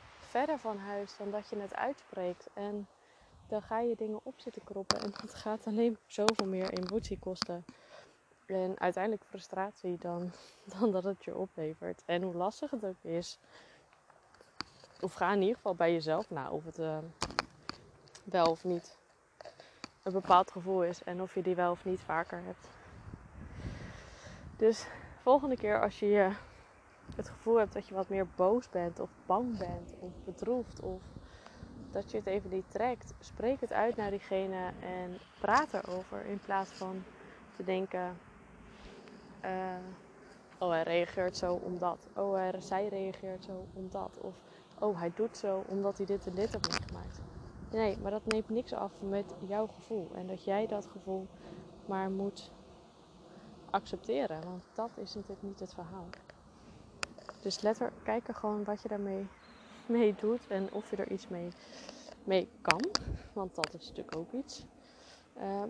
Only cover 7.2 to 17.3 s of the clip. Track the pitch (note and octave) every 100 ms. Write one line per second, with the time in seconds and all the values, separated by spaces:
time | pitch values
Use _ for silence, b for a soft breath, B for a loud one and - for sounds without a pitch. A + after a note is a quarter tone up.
7.2 | - F#3 - F3 E3+ B B B B B
8.2 | _ _ - F#3+ F#3 F#3+ F3+ F3+ G3+ G#3+
9.2 | - G3 - F#3 G3 - F#3 F3 F3 F3
10.2 | F3+ - - - - F#3+ A3 F#3 F#3 F#3+
11.2 | - - F#3+ - D#3 D#3+ F3 F3 - F3
12.2 | F#3 F3 F#3 - D4 B3 G#3 F#3 E3 E3
13.2 | F3 - B B B B B - _ -
14.2 | - - - - - - - - F#3+ -
15.2 | F3+ G3+ F#3+ B3 G#3+ F3 E3+ E3+ D#3 D#3+
16.2 | G#3+ D#3 C3 D#3 D#3+ D#3 D#3+ D#3 E3 -
17.2 | -